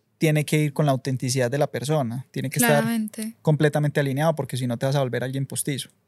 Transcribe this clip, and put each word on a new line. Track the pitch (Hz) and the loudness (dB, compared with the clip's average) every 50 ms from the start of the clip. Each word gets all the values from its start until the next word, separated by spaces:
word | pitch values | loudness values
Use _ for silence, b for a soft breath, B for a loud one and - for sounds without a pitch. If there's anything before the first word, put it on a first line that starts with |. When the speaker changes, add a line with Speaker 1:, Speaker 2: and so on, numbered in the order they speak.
| _ _ _ - | _ _ _ 0
Speaker 1:
tiene | 165 156 151 151 147 | 2 2 4 2 2
que | - - 151 | 2 2 2
ir | 151 147 - | 2 2 0
con | - 156 | 2 2
la | 147 135 | 2 2
autenticidad | 127 - 139 131 123 - 123 123 135 123 120 | 0 0 -2 -4 -2 -2 -2 0 0 0 0
de | 135 143 | 2 0
la | 151 - | 0 0
persona. | - 123 120 139 156 156 131 113 117 135 - _ | -2 -4 -2 0 0 0 0 -2 -4 -8 -10 _
Tiene | - 135 131 135 | -8 -6 -6 -4
que | - 139 | 0 2
Speaker 2:
Claramente. | 240 233 226 226 220 226 233 226 220 214 - - 220 | 4 4 4 4 4 2 0 -2 -2 -4 -6 -10 -10
Speaker 1:
estar | 220 - _ - | -10 -12 _ 0
completamente | 165 151 143 156 151 - 151 151 147 - 156 | 2 2 4 4 2 2 2 0 0 0 0
alineado, | 143 139 131 139 156 165 156 | 0 0 0 0 2 0 0
porque | 156 139 - - | 0 -4 -6 -6
si | 123 131 123 | -4 -4 -2
no | 120 | -2
te | 117 135 | -2 0
vas | 135 135 | 0 0
a | 143 | 0
volver | 135 127 123 123 123 | 0 0 -2 -4 -4
alguien | 135 131 139 135 | -4 -4 -4 -6
postizo. | - 131 - - 151 143 120 - - _ _ _ | -4 -6 -6 -4 -4 -4 -6 -6 -12 _ _ _